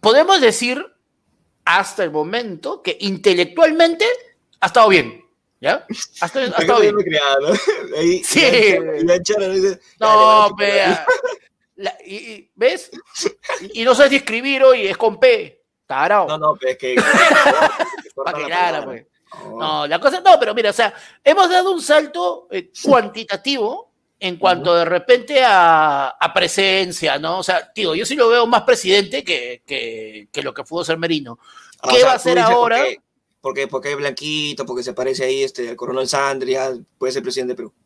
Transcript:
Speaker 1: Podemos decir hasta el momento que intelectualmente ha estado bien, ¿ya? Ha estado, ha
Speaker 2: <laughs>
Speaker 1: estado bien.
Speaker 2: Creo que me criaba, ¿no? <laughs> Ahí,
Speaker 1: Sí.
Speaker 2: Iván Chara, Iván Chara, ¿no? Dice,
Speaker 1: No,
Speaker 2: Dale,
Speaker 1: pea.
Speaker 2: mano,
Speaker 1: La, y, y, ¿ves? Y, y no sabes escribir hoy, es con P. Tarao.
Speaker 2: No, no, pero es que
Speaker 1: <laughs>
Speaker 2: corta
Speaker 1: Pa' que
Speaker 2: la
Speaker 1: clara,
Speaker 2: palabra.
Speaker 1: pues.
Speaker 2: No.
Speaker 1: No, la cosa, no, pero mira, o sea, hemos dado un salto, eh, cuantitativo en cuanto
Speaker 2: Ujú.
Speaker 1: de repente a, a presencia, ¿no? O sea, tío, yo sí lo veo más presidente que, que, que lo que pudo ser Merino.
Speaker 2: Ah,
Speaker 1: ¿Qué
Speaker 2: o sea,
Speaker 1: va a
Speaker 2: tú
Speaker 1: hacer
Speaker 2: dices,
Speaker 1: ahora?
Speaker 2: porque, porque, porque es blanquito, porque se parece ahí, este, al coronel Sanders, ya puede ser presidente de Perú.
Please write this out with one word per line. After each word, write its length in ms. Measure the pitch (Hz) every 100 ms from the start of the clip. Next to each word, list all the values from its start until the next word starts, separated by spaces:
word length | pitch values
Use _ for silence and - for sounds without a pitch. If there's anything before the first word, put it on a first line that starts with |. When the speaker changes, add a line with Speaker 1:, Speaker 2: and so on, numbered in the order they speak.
Speaker 1:
Podemos 400 | 214 254 330 381
decir 440 | 247 - 240 262 381 _ _ _ _ _ _ _ -
hasta 360 | 175 196 -
el 60 | 175
momento 720 | 151 151 226 233 165 262 403
que 140 | - -
intelectualmente 1040 | 202 190 208 180 175 - 320 320 330 330 440 494 - _ _ _
ha 60 | 185
estado 200 | 247 220
bien, 340 | 185 117 - _ _ _ _
¿ya? 260 | 135 233 - - - -
Ha 40 | 170
estado, 200 | 269 254
ha 20 |
Speaker 2:
<laughs> 100 | 170
Speaker 1:
estado 200 | 165 240
bien. 140 | 208
Speaker 2:
Creo 100 | 208
que 60 | 175
me 80 | 151
criaba, 180 | 143 139
¿no? 560 | 143 202 - 415 - 147
<laughs> 20 |
Ahí, 260 | 170 180
Speaker 1:
Sí. 160 | - -
Speaker 2:
Iván 380 | 294 190 208 185
Chara, 160 | 160 156
Iván 220 | 165 180
Chara, 240 | 180 214 190
¿no? 60 |
Dice, 260 | 190 190 180 _ _
Speaker 1:
No, 400 | 220 214 220 214
Speaker 2:
Dale, 140 | 208 202
Speaker 1:
pea. 320 | 202 202 190
Speaker 2:
mano, 160 | 170 151 508 494 480 _ _ _ _
Speaker 1:
La, 180 | - - -
y, 80 | 202
y, 340 | 233 214 _
¿ves? 360 | _ 240 349 - - _ - - - - -
Y, 220 | 196 403
y 20 |
no 100 | 233
sabes 180 | 233 277
escribir 500 | 269 277 226 262 269
hoy, 220 | 262 247 196
es 100 | 180
con 240 | 226 202
P. 420 | 254 226 - _ _ _ _
Tarao. 400 | 135 160 202 160
Speaker 2:
No, 120 | 156
no, 180 | 151 151
pero 160 | 131
es 60 | 127
que 160 | 127
Speaker 1:
<laughs> 1200 | 247 - - 320 302 285 - - - 1017 988 -
Speaker 2:
corta 180 | - -
Speaker 1:
Pa' 0 |
que 80 | 151
Speaker 2:
la 40 | 156
Speaker 1:
clara, 200 | 175 175 156
Speaker 2:
palabra. 60 | 139
Speaker 1:
pues. 200 | 117 _ _ _
Speaker 2:
No. 240 | - 107 110
Speaker 1:
No, 280 | 156 151 147
la 100 | 165
cosa, 220 | 269 359
no, 180 | 370 339
pero 160 | 226
mira, 160 | 214 214
o 20 |
sea, 220 | 202 214 - - _
hemos 260 | - 320 359
dado 220 | 359 370
un 100 | 359
salto, 640 | - 302 294 339 359 - _
eh, 180 | 196 - -
cuantitativo 1040 | - 262 208 214 220 196 269 277 214 330 - _ _ _
en 160 | 190 175
cuanto 340 | 185 180 165
Speaker 2:
Ujú. 80 | 170
Speaker 1:
de 60 |
repente 580 | 165 180 180 247 240 294
a, 680 | 254 196 170 160 156 139 135
a 220 | - 160
presencia, 840 | - 175 - 196 190 185 170 156 139
¿no? 220 | 160 180
O 20 |
sea, 300 | 180 180 -
tío, 240 | - 190 160
yo 100 | -
sí 80 |
lo 140 | 285 233
veo 180 | 240 233
más 160 | 240
presidente 600 | 240 240 185 196 196 254
que, 400 | - 156 123 123 _
que, 640 | 135 117 113 110 107 104
que 100 | -
lo 120 | 139
que 80 | -
pudo 220 | 135 170
ser 140 | 165 160
Merino. 420 | 170 160 131 117 _ - - _
Speaker 2:
Ah, 60 | -
Speaker 1:
¿Qué 60 | 247
Speaker 2:
o 20 |
sea, 80 | 262
Speaker 1:
va 60 |
a 20 |
Speaker 2:
tú 60 | 247
Speaker 1:
hacer 160 | 254 247
Speaker 2:
dices, 140 | 226
Speaker 1:
ahora? 260 | 233 240 233
Speaker 2:
porque, 220 | 262 - _ _ _ _
porque, 260 | 135 135 139
porque 240 | 135 139
es 60 | 143
blanquito, 680 | 143 131 151 151 151 143
porque 200 | 127 123
se 80 | 123
parece 320 | 107 127 131
ahí, 180 | 131 135
este, 260 | 135 - 120
al 60 |
coronel 320 | 120 120 127 131
Sanders, 460 | 139 139 135 127
ya 200 | 131 131 120 - _
puede 160 | 131
ser 120 | 131
presidente 300 | 117 123 123
de 20 | 117
Perú. 180 | 110 _